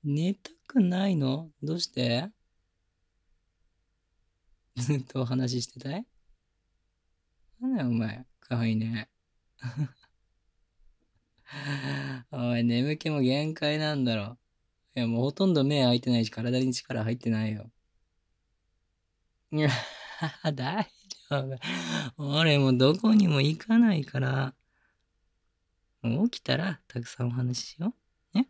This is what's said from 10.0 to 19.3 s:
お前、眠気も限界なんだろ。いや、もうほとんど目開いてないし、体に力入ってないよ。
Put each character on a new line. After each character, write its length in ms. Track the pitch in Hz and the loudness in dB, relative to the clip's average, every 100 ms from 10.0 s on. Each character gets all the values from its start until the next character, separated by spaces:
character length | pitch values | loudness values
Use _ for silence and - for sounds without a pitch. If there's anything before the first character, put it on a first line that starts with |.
| _ _ _ _ _ _ _ _ - _ _ _ _ _ - 143 139 139 135 139 139 131 123 | _ _ _ _ _ _ _ _ -20 _ _ _ _ _ -20 -12 -8 -6 -4 -6 -6 -10 -10
お 80 | 135 | -4
前、 240 | 123 120 | 0 2
眠 340 | 117 120 139 151 | 4 2 2 -2
気 140 | 165 | -2
も 100 | 151 | 2
限 320 | 127 135 156 | 2 2 -2
界 240 | 156 151 151 | -2 -2 0
な 180 | 151 147 | -2 0
ん 80 | |
だ 120 | 123 113 | 0 -2
ろ。 220 | 101 123 _ _ _ _ _ | -4 -12 _ _ _ _ _
い 60 | - | -4
や、 60 | 117 | -2
も 120 | 117 | 0
う 40 | |
ほ 100 | 131 | -2
と 140 | - 190 | 2 2
ん 60 | |
ど 100 | 160 | 4
目 180 | 139 147 | 4 4
開 120 | 127 120 | 4 2
い 40 | |
て 100 | 127 | 2
な 80 | 120 | 0
い 40 | |
し、 60 | 110 | 0
体 300 | - 117 127 | -4 -2 0
に 120 | 131 | 0
力 300 | 123 - 120 | -2 -6 -4
入 100 | 110 | -2
っ 40 | 120 | -2
て 120 | 120 | -2
な 200 | 110 110 | -2 -2
い 40 | |
よ。 180 | 107 113 _ _ _ _ _ _ _ _ _ _ _ _ _ _ _ _ | -6 -10 _ _ _ _ _ _ _ _ _ _ _ _ _ _ _ _